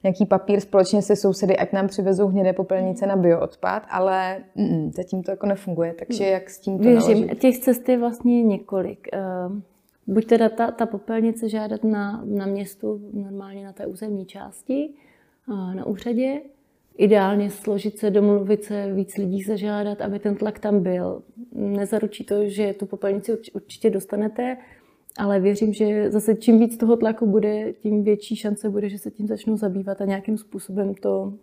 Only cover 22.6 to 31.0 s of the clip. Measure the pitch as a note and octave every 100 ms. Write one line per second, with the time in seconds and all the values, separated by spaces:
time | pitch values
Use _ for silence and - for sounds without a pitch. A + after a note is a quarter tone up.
22.6 | G#3 G3 G3 G3 G3+ G3+ G3 A3 - -
23.6 | - - A3 F#3+ F#3 G#3 G#3+ G#3+ B3 B3+
24.6 | - - _ _ - - G3+ G3+ F#3+ G3+
25.6 | A3 G3+ G#3+ G#3 G#3 G#3 G#3 A3 - A3+
26.6 | A#3 A#3 A3+ A#3 A3+ A3+ A3+ G#3 G#3 G#3+
27.6 | A3 - G#3+ G#3 G#3 G#3 - G#3+ G#3+ G#3
28.6 | A3 G3+ G#3 G3 G#3+ - G#3 G#3+ - G#3+
29.6 | G#3 F#3 G3 G3 G3 G3 G3 G#3+ - -
30.6 | - G3 G3 G3